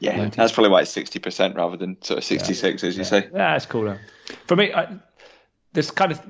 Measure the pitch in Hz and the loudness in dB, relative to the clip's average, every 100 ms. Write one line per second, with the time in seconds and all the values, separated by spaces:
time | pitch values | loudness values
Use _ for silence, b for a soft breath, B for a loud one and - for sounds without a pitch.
0 | - - 104 110 113 - 107 92 73 98 | -2 0 -2 2 2 6 6 6 4 -4
1 | - - - - 95 95 87 90 92 92 | -8 -8 -8 -2 0 0 -2 -2 -8 -8
2 | - - - 82 - 92 95 - 87 92 | -4 -4 -2 -2 -2 0 0 0 -4 -4
3 | 95 101 - 190 180 147 - 117 104 98 | 0 0 0 -2 0 0 -2 -4 -4 -6
4 | - B B B - 175 202 175 156 180 | -14 B B B 0 2 4 0 -4 -10
5 | _ _ b b b _ _ - 147 - | _ _ b b b _ _ -4 -2 0
6 | 190 147 | 0 0